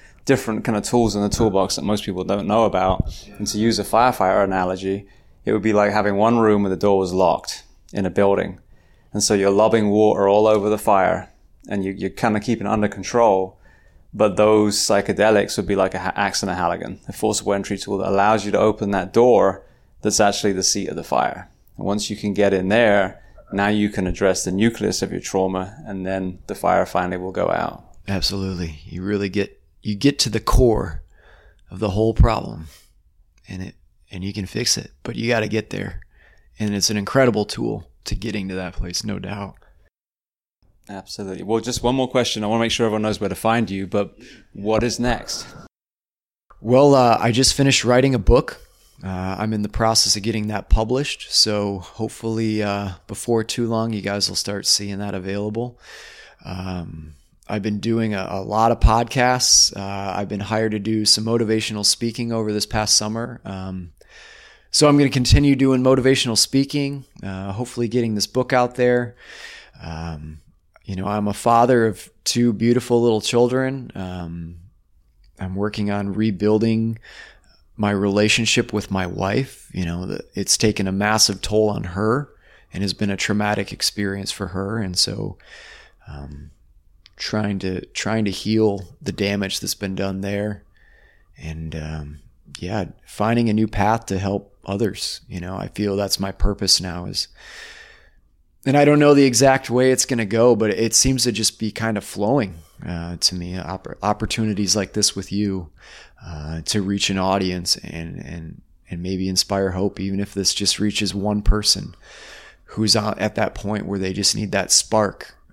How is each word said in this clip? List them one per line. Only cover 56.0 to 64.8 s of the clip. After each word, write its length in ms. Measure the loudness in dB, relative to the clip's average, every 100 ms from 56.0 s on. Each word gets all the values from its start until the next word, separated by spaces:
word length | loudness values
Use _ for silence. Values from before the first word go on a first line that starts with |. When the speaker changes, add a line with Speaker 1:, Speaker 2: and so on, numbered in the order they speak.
| -20 -20 -20 _ -12
Speaker 2:
Um, 680 | -10 -8 -8 -10 -14 -16 -20 _ _ -8
I've 160 | -6
been 160 | -4 -4
doing 360 | -2 -2 0
a, 120 | -2 -4
a 120 | -6
lot 300 | -4 2 2
of 80 | 4
podcasts. 960 | 4 4 2 2 2 2 2 4 4 0
Uh, 380 | -8 -8 -6 -4
I've 140 | -4
been 100 | -6
hired 320 | -2 0 0
to 60 | -2
do 260 | -2 0
some 220 | 2 0 2
motivational 580 | 0 2 0 -2 -2
speaking 480 | 0 0 -4 -4 -4
over 220 | -2 -2
this 100 | -2
past 320 | -2 -2 0 0
summer. 460 | 0 -4 -8 -10
Um, 480 | -12 -10 -8 -10 -12 -18 -20 -20 -20 -20 -20 -20 _
so 180 | 2